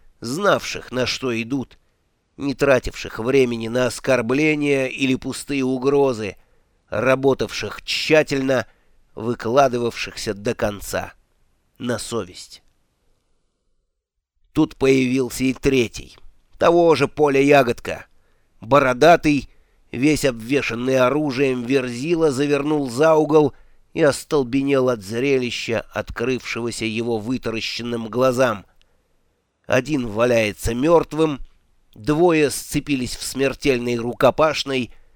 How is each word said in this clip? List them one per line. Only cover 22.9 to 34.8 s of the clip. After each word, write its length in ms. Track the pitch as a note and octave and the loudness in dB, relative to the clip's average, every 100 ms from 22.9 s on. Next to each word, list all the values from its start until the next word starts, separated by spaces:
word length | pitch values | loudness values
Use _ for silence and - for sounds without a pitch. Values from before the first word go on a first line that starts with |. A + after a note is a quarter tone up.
| A#2 D#3+ D#3+ | 2 4 4
угол 380 | D3 D#3 C3+ - - - _ | 4 4 4 0 -20 -20 _
и 80 | D#3 | 0
остолбенел 880 | D3 - - D3+ A#2+ C3+ C#3 C3+ B2+ | 2 0 -2 -2 0 0 2 2 2
от 120 | A#2 | 0
зрелища, 840 | G2 A#2 C#3 C3 B2 - - A2 - | -4 -2 0 0 0 -6 -4 -4 -4
открывшегося 920 | G#2+ - - A#2+ B2 - A#2 A#2 - A2+ | -8 -8 -6 -4 -4 -6 -6 -6 -4 -4
его 320 | A2 A#2 A2+ | -4 -2 -4
вытаращенным 920 | G#2+ B2 A#2 A2+ - - A#2+ A#2 A2+ | -4 -6 -4 -6 -6 -8 -6 -6 -4
глазам. 560 | A#2 C3 B2 B2+ G2+ - _ _ _ _ _ _ _ _ _ - | 0 0 2 0 -2 -10 _ _ _ _ _ _ _ _ _ -2
Один 420 | B2+ C3 D3 A#2+ | -2 0 -4 -4
валяется 680 | G#2+ B2 A#2 G#2 - - A#2+ | 0 2 2 0 -2 -4 0
мёртвым — 640 | D3+ E3 D3 D3+ D#3 C3 - _ _ _ _ A2 | 2 2 2 -2 -2 -4 -12 _ _ _ _ -8
Двое 540 | A2+ D3+ F3 D#3+ C#3 | -2 2 4 4 2
сцепились 640 | - - D3 D3 C3+ A#2+ - | -2 -6 -6 -2 -4 -4 -8
в 80 | |
смертельной 760 | - B2+ C3+ - C#3+ B2 A#2+ A#2+ | -8 -4 -4 -2 -2 0 -2 -4
рукопашной, 920 | A#2+ A#2 C3 - D#3 C#3 C#3 C3+ | -4 2 2 4 0 0 -4 -4